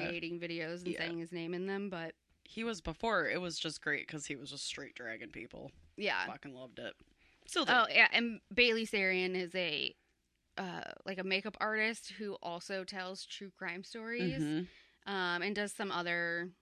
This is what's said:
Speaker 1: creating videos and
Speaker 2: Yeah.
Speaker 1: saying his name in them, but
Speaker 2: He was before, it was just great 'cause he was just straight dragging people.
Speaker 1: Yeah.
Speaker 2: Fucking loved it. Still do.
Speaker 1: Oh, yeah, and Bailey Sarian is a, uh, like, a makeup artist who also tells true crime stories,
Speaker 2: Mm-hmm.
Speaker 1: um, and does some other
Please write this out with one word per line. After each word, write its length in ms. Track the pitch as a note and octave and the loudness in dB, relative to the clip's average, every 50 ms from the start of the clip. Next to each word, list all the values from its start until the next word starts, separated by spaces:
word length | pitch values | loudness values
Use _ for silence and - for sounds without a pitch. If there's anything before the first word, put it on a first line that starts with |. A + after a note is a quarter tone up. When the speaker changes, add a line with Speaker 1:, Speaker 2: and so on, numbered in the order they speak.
| D3+ | 0
Speaker 1:
creating 340 | E3+ F3 E3+ E3 E3 E3+ E3+ | 0 -2 -2 -4 -4 -4 -4
videos 380 | E3+ E3+ E3+ E3+ E3 D#3 E3+ F3 F3+ | -4 -4 -2 -2 -2 -2 -4 -4 -2
and 40 | F3+ | -4
Speaker 2:
Yeah. 100 | E3+ - | -2 -2
Speaker 1:
saying 180 | E3 E3 E3+ E3 | -2 -2 -2 -2
his 140 | E3 E3+ F3+ | -4 -4 -4
name 200 | E3+ E3 E3 F3+ | -4 -2 -2 -2
in 120 | F3 F3+ | -2 -2
them, 240 | G3 G3 G3 G3+ G3+ | -2 -2 -2 -2 -4
but 240 | F#3 E3+ E3 D#3+ - _ _ _ _ _ - | -4 -4 -6 -6 -8 _ _ _ _ _ -20
Speaker 2:
He 200 | - - G#3+ A3+ | -12 -6 -4 -2
was 160 | A#3 A3 F3+ | -2 -2 -4
before, 480 | - E3 D#3+ - - A3+ A3 F#3 D#3+ A#2+ | -4 -6 -4 0 2 4 4 6 4 4
it 120 | G#2+ E3+ | 2 2
was 180 | F3+ F3 D#3+ - | 0 0 -2 -2
just 200 | - E3 D3 - | -4 -4 -4 -4
great 280 | - D#3 D3 C3+ - - | -2 0 0 0 0 -4
'cause 180 | - D3+ C#3 | -6 -6 -6
he 80 | - D3 | -6 -6
was 160 | B2+ C3+ C3+ | -6 -8 -10
just 140 | C#3 C#3 - | -8 -6 -6
straight 300 | - - - C#3 B2 G2+ | -6 -6 -6 -8 -10 -10
dragging 340 | - B2 A2+ A2 A2 A#2 A2 | -10 -8 -8 -8 -8 -8 -10
people. 400 | - - A2+ A#2+ - - - C#3 - - - - - | -10 -10 -12 -10 -10 -12 -12 -12 -14 -16 -20 -18 -8
Speaker 1:
Yeah. 300 | - G#3 G3 C#3 F2+ F2+ | -2 0 0 2 2 0
Speaker 2:
Fucking 260 | A#2+ A2+ C#3+ - D3 C3 | -2 -4 -8 -10 -14 -14
loved 260 | B2 C3 B2 A2 - | -14 -14 -14 -12 -8
it. 160 | A#2+ G#2+ - _ - _ _ _ _ - _ _ - | -8 -8 -8 _ -16 _ _ _ _ -20 _ _ -12
Still 180 | - - F4+ D4 | -4 0 2 4
do. 80 | - A#3+ | 6 8
Speaker 1:
Oh, 140 | B3+ A3+ - | 8 8 8
yeah, 200 | - A3+ A3+ - | 8 8 8 10
and 300 | - G#3+ A#3 A#3 A3+ - _ - G3 | 8 6 4 2 -2 -6 _ -4 4
Bailey 340 | G#3+ A#3+ A#3+ A3 A3+ A3+ | 6 6 6 6 4 2
Sarian 500 | G#3+ - G#3 F#3+ F#3+ F#3+ F#3 F#3 F#3 F#3 | 0 2 2 4 4 4 4 2 2 2
is 180 | F3+ F#3 E3+ E3+ | 0 -2 -2 -2
a, 400 | F#3 F3+ E3+ D3+ D3 C3+ C3 - _ _ _ _ _ _ _ _ _ _ _ - | 0 0 0 0 0 -2 -2 -4 _ _ _ _ _ _ _ _ _ _ _ -8
uh, 360 | - F#3+ F#3 E3+ E3+ - - - - - | -6 -6 -4 -4 -6 -8 -8 -10 -10 -8
like, 140 | - F#3+ F#3 | -8 -4 -4
a 60 | F#3 | 0
makeup 320 | F#3+ F#3+ F#3+ G3 G#3+ G3+ - | 2 2 2 0 -2 -4 0
artist 500 | - G#3+ G#3+ G#3+ G#3+ A3 A3+ - - - G3 | 0 2 2 4 2 2 0 -2 -8 -12 -10
who 220 | F#3+ G#3+ G3+ F#3+ - - | -8 -6 -6 -6 -6 -6
also 400 | - E3+ F3 - - G3 F#3+ F#3 | -6 -6 -6 -6 -4 -6 -6 -6
tells 400 | F3+ G3+ G3 F#3 F#3 F#3+ F#3+ - | -6 -6 -6 -6 -6 -6 -8 -10
true 260 | - - - G3+ G3 - | -10 -10 -10 -12 -12 -10
crime 320 | - F#3+ F3+ E3+ F3+ F#3+ | -6 -6 -4 -4 -6 -8
stories, 560 | - - A#3 A3 A3+ A#3 A#3+ F#3 F3+ - C#3+ D#3+ | -10 -10 -10 -6 -4 -2 0 0 0 0 0 0
Speaker 2:
Mm-hmm. 720 | D3 D#3 D#3 F3+ F3 - - - - _ _ - - G3+ | 0 0 0 -2 -4 -8 -20 -20 -20 _ _ -8 -4 -2
Speaker 1:
um, 300 | F#3+ F#3 F3 F3 F3 E3+ | 0 2 2 2 2 0
and 120 | G3 G#3 | 0 0
does 180 | G3+ G#3 G3+ - | 0 -2 -2 -2
some 200 | - G#3+ G3 - | -4 -2 -2 0
other 600 | F3 F3 F3 F3 F3 E3+ E3+ E3+ E3+ F3 F3+ F3+ _ | 0 0 2 2 2 2 2 0 0 -2 -4 -8 _